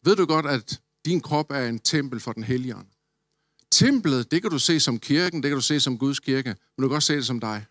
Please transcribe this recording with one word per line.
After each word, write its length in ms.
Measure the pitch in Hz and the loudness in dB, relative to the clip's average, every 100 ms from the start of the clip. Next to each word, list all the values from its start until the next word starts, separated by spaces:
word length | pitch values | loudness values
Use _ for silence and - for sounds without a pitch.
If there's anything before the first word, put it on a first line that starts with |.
Ved 120 | 156 202 | 4 4
du 100 | 170 | 4
godt, 200 | 156 143 | 2 2
at 340 | 135 107 - _ _ | -2 -4 -12 _ _
din 160 | 156 175 | -2 -2
krop 300 | 143 151 151 | 0 -2 -2
er 180 | 143 123 | -4 -4
en 100 | 113 | -4
tempel 420 | - 156 139 123 | -2 -2 -2 -8
for 120 | 123 | -8
den 120 | 113 | -10
hellige 320 | 110 127 127 101 | -4 -4 -4 -10
ånd? 100 | 95 _ _ _ _ _ _ _ _ | -16 _ _ _ _ _ _ _ _
Templet, 600 | - 240 277 180 131 120 | 4 6 4 2 0 2
det 120 | 165 | 0
kan 80 | 214 | 0
du 80 | 151 | 0
se 220 | - 160 | 2 2
som 180 | 143 117 | 2 -2
kirken, 440 | - 143 180 170 | 0 2 2 0
det 60 | 139 | -2
kan 80 | 143 | -2
du 60 | |
se 180 | 123 151 | 0 0
som 180 | 135 120 | 0 0
Guds 220 | 135 135 | -2 -2
kirke, 280 | - 135 123 | -2 -2 -2
men 340 | 101 _ - | -8 _ -4
du 60 | 131 | -2
kan 80 | 147 | 0
også 100 | 147 | 0
se 100 | 147 | 0
det 100 | 123 | -2
som 140 | 120 | -4
dig. 260 | 113 107 107 | -4 -8 -10